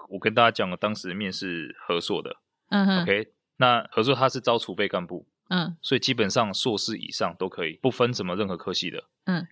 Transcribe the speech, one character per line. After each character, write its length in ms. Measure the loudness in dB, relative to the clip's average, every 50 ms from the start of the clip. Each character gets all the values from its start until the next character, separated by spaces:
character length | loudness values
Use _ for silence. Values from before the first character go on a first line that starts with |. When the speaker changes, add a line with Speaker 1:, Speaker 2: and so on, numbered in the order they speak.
| -12 -12
Speaker 1:
我 100 | -12 -4
跟 140 | -2 0 4
大 100 | 6 6
家 60 | 6
讲 200 | 6 2 0 -2
我 60 | -2 -2
当 180 | -2 -2 -2
时 180 | -4 -6 -8 -6
面 180 | -4 -6 -6
试 440 | -6 -6 -6 -6 -6 -6 -8 -10 -12 -12 -4
和 140 | -2 -2 -2
硕 220 | 0 -2 -2 -4
的。 160 | -4 -6 -12 -14 _ _ _ _ _ _
Speaker 2:
嗯 160 | 0 2 4
哼。 160 | 4 4 2 2
Speaker 1:
OK？ 240 | 2 2 2 2 -2 _ _ _ _ _ 4
那 280 | 4 6 6 4 2 0
和 100 | 0 0
硕 140 | 2 2 4
他 140 | 4 4 2
是 100 | 2 0
招 180 | 2 2 2 2
储 160 | 0 -4 -4
备 140 | -2 -2 -2
干 180 | 0 -2 -4
部。 220 | -4 -8 -12 -12 _ _ _ _ _
Speaker 2:
嗯。 260 | -2 -2 -2 -4 -6 -8
Speaker 1:
所 140 | -2 0 0
以 40 | 0
基 140 | 2 0 0
本 160 | 0 0 2
上 220 | 2 2 2 2 0
硕 240 | -2 0 0 0 0
士 200 | -2 -4 -4 -6
以 140 | -8 -10
上 240 | -4 -4 -2 -4 -2 -4
都 120 | -6 -6
可 180 | -4 -4 -4 -6
以， 100 | -4 -2
不 100 | -2 -2
分 220 | 2 2 0 0 0
什 120 | -2 -4
么 100 | -4 -2
任 120 | -2 -2 -4
何 80 | -4
科 180 | -6 -6 -6 -4
系 160 | -4 -4 -6
的。 140 | -6 -8 -12 _ _ _ _
Speaker 2:
嗯。 200 | -2 -2 -2 -4 -6